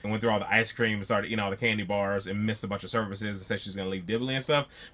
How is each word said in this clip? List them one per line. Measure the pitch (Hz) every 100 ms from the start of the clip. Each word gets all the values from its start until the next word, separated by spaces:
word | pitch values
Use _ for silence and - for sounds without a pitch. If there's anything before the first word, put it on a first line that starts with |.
and | 104
went | 107
through | 117
all | 104
the | 98
ice | 107 113
cream | - 113 104
and |
started | 98 104 90
eating | 110
all | 101
the | 95
candy | 117 107
bars | 95 101 98 101 95
and | 101 107
missed | 107
a | 101
bunch | 101
of | 92
services | 117 104 98 107 98
and | 95
said | 101
she's | 101 95
gonna | 95
leave | 95 87
Dibley | 113 127
and | 131
stuff, | 131 147 139 - -